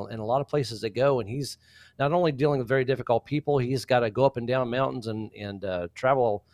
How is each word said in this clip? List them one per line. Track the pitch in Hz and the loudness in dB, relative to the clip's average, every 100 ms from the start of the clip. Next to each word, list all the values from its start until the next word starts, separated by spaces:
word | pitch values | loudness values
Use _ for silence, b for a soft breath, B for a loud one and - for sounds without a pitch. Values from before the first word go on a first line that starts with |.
| 104 | -6
and | 113 | -6
a | 107 | -2
lot | 131 | -2
of | 143 | 0
places | 151 113 110 | -2 -4 -6
to | 110 | -6
go. | 101 139 131 | 0 2 2
And | 101 | -2
he's | 135 131 - b b b b | -6 -8 -10 b b b b
not | 139 | 0
only | 175 170 | 2 2
dealing | 131 147 143 | 2 2 2
with | 117 | 2
very | 135 | 2
difficult | 131 127 123 117 - | 2 0 2 0 0
people, | 147 147 143 | -4 0 0
he's | 123 131 - | 2 -2 2
gotta | 123 117 | 2 2
go | 110 135 | 4 2
up | 127 | 2
and | 117 | -2
down | 131 120 | -2 0
mountains | 123 135 131 110 | 0 -2 -2 -6
and, | 110 104 | -6 -8
and, | 104 101 98 | -10 -10 -8
uh, | 98 90 87 - | -6 -4 -6 -2
travel, | 131 135 120 104 _ | 2 4 2 0 _